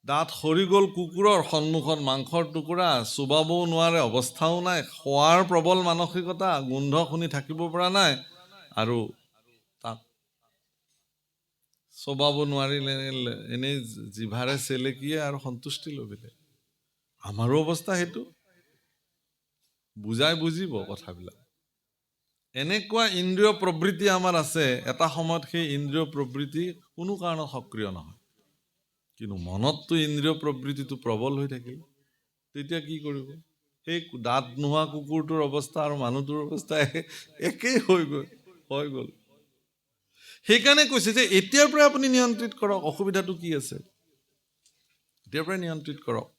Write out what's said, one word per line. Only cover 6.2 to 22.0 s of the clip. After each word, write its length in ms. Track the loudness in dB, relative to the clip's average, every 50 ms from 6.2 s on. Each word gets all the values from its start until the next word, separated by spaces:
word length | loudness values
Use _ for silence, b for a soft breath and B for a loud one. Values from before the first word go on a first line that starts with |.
| -4 -4 -4 -2 0 0 0 0
গোন্ধ 320 | -2 -2 -2 -2 0 2 2 2 2 2
শুনি 180 | -2 -4 -2
থাকিব 320 | -2 -4 -6 -6 -6 -6 -6 -6 -4
পৰা 180 | -2 0 0 2
নাই, 280 | 4 4 4 4 4 0 -6 -16 -20 -20 -20 _ -20 -20 -20 -8 -4
আৰু 220 | -2 0 0 0 0 -2 -4 -8 _ _ _ _ _ _ _ _ _ _ _ _ _
তাক 160 | -12 -12 -12 -12 _ _ _ _ _ _ _ _ _ _ _ _ _ _ _ _ _ _ _ _ _ _ _ _ _ _ _ _ _ _ _ _ _ _ _ _ _ _ _
চোবাব 400 | -14 -8 -8 -2 2 2 2 4 2 0
নোৱাৰিলে 500 | 0 0 -2 0 0 -2 -2 -2 -4 -4 -6 -6 -6 -6 -4 -4 -4 -6 -8 -10 -8 -6
এনেই 240 | -4 -4 -4 -4 -4 -6 -10 -12 -14 -14 -14
জিভাৰে 480 | -10 -10 -8 -6 -4 -4 -2 -2 -2
চেলেকিয়ে 600 | -4 -4 -4 -4 -2 -2 -4 -6 -6 -6 -4 -4 -4
আৰু 180 | -4 -4 -6 -6
সন্তুষ্টি 500 | -8 -10 -12 -10 -10 -10 -10 -10 -10 -12
লবিলে। 380 | -12 -12 -12 -14 -14 -18 -20 -20 _ _ _ _ _ _ _ _ _ _ _ _ _ _ _ _ _ _ -14
আমাৰো 400 | -10 -4 -2 0 2 2 2 2
অৱস্থা 320 | 0 -4 -4 -4 -4 -2
সেইটো। 300 | -2 -2 -4 -6 -12 -14 -14 _ _ _ _ _ _ _ _ _ _ _ _ _ _ _ _ _ _ _ _ _ _ _ _ _ _ _ _ _ _ _ _ _
বুজাই 380 | -12 -6 -4 0 2 2 2 2
বুজিব 380 | 0 0 -2 -2 -4 -6 -6 -6 -6 -6
কথাবিলাক। 540 | -8 -10 -12 -12 -16 -16 -16 -16 -20 _ _ _ _ _ _ _ _ _ _ _ _ _ _